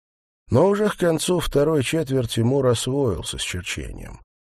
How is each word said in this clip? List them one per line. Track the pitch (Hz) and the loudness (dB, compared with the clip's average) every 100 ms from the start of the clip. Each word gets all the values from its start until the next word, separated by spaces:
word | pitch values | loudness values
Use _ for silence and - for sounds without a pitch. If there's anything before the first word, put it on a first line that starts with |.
| _ _ _ _ - | _ _ _ _ 0
Но | 117 190 | 4 4
уже | 202 208 | 4 0
к | - | 0
концу | 170 160 - 175 | 0 0 0 0
второй | - 143 151 156 | 2 2 2 2
четверти | 123 160 135 131 120 113 | 0 -2 0 0 0 0
Мур | 117 139 131 | 2 2 2
освоился | 117 131 139 127 82 - 65 | 2 0 0 0 -2 -6 -8
с | |
черчением. | - 90 - - 65 50 50 - _ _ _ | -6 -6 -8 -8 -8 -12 -14 -16 _ _ _